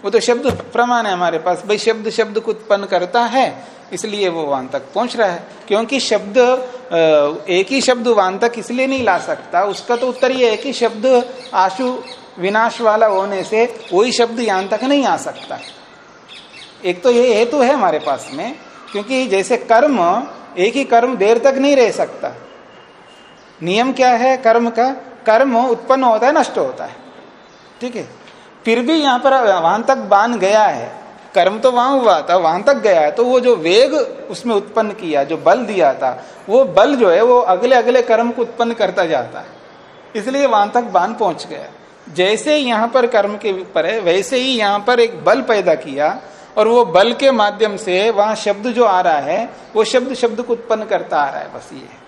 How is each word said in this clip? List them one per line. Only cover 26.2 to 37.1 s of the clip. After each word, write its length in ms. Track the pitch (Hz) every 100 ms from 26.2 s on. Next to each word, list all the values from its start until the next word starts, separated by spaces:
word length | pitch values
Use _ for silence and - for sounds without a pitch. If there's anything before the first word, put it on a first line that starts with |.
| 240
है, 120 | 302
नष्ट 180 | - -
होता 280 | 139 - -
है, 100 | - - - - - - - - -
ठीक 140 | 247 233
है। 120 | 131 - - - - - -
फिर 160 | 233
भी 120 | 240
यहाँ 260 | 320 285 247
पर 140 | 269 269 226 185
वहां 200 | 165 202
तक 140 | 240 262
बांध 380 | 202 196 226 233
गया 280 | 185 214
है, 420 | 208 139 120 - - - - 190
कर्म 240 | 175 214
तो 120 | 254
वहां 280 | 240 247 277
हुआ 220 | 233 170
था, 140 | 147 175
वहां 260 | 165 170
तक 120 | 208
गया 280 | 269 214 170
है, 100 | 151
तो 140 | 147 247
वो 140 | 254
जो 160 | 247 220
वेग 380 | 160 196 277 302 240 - -
उसमें 260 | 202 240 208
उत्पन्न 360 | 202 - 214
किया, 320 | 202 175 147
जो 140 | 139 156
बल 280 | 151 214 233
दिया 280 | 196 143
था, 300 | 131 131 120 - - -
वो 140 | 226
बल 320 | 247 170 247 277
जो 140 |
है 120 | 208